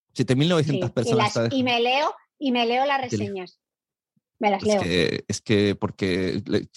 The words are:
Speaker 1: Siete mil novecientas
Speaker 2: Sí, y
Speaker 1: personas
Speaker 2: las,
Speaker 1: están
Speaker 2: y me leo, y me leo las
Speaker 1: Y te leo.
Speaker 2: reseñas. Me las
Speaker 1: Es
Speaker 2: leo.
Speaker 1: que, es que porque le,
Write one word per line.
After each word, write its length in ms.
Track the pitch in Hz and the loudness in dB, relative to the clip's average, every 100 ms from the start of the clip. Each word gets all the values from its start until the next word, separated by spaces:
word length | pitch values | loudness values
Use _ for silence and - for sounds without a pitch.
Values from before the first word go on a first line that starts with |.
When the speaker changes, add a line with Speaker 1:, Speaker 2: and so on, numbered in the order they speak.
| _ - | _ -4
Speaker 1:
Siete 200 | 120 131 | 0 2
mil 140 | 160 | 4
novecientas 380 | 170 151 135 120 | 2 2 -2 -2
Speaker 2:
Sí, 20 | |
y 40 | 127 | -2
Speaker 1:
personas 220 | 117 - 208 117 | 0 2 2 0
Speaker 2:
las, 100 | 117 | 0
Speaker 1:
están 120 | 269 | 0
Speaker 2:
y 40 | |
me 160 | 254 240 | 0 0
leo, 360 | 240 269 320 - _ - | 0 0 -2 -6 _ -6
y 120 | 277 | -2
me 140 | 240 233 | 0 0
leo 200 | 247 277 | 0 0
las 180 | 269 254 | -2 -2
Speaker 1:
Y 40 | |
te 80 | 226 | -4
leo. 100 | 202 | -6
Speaker 2:
reseñas. 320 | 190 180 _ _ _ _ _ _ _ _ - | -8 -12 _ _ _ _ _ _ _ _ -2
Me 100 | - | 0
las 120 | - | 0
Speaker 1:
Es 40 | 107 | 2
Speaker 2:
leo. 140 | 202 | 0
Speaker 1:
que, 420 | 87 87 - - - | 2 2 2 -2 -6
es 120 | 104 | -8
que 340 | - 101 101 95 | 0 2 2 0
porque 680 | 101 - 95 90 92 101 - | -4 -2 -2 0 -2 -4 -2
le, 220 | 101 - | -2 -2